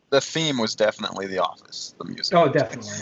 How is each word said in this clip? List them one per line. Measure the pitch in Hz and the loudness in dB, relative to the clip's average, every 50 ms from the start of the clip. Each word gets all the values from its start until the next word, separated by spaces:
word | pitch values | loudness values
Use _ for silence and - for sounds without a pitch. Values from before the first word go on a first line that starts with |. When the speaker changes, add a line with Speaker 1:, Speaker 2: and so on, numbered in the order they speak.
| _ - | _ 2
Speaker 1:
the | - 139 | 2 2
theme | - - - 160 160 156 143 123 | 2 2 -2 -2 0 0 0 0
was | 110 107 - | 0 0 2
definitely | - 107 107 - - 107 98 92 95 98 98 | 2 2 2 2 0 -4 -8 -6 -6 -6 -4
The | 95 92 | -2 -2
Office, | 87 82 - - - - - - - - - - | -2 -2 -2 -8 -18 -18 -14 -14 -14 -14 -14 -14
the | 85 | -12
music. | 87 90 - - - - | -12 -10 -8 -4 2 4
Speaker 2:
Oh, | 170 165 143 | 4 4 6
definitely. | 131 156 - - - 120 110 104 - - | 4 2 0 0 -4 -12 -10 -10 -10 -10